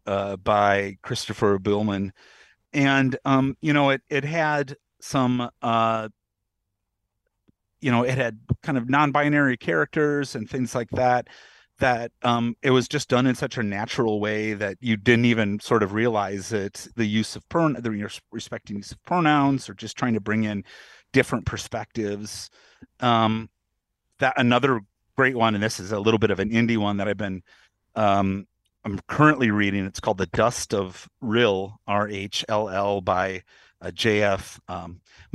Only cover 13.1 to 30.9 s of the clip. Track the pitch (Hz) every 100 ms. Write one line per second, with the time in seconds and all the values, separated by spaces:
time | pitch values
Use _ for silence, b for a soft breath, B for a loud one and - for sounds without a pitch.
13.1 | 123 131 123 135 - 107 98 110 - 113
14.1 | 107 104 107 107 104 101 95 123 110 107
15.1 | 117 120 113 104 104 - 117 101 104 120
16.1 | 110 98 101 90 110 98 - - - 110
17.1 | 107 107 - - 175 160 135 117 107 101
18.1 | - - 113 - 117 - 101 101 - -
19.1 | 175 160 151 139 135 - 95 110 - 127
20.1 | 113 101 110 107 104 B B B B _
21.1 | 135 123 120 - 110 - 117 104 - 107
22.1 | 101 104 - - B B B B _ 123
23.1 | 117 110 110 113 _ _ _ _ _ _
24.1 | - 131 135 123 120 139 120 101 _ _
25.1 | - 131 123 113 107 107 - 92 107 104
26.1 | 110 104 92 104 113 117 117 104 101 98
27.1 | 98 104 92 b b b _ _ - 107
28.1 | 98 98 98 95 _ _ _ 107 98 -
29.1 | - 151 143 120 104 101 101 95 - -
30.1 | 98 92 - 113 - - 107 92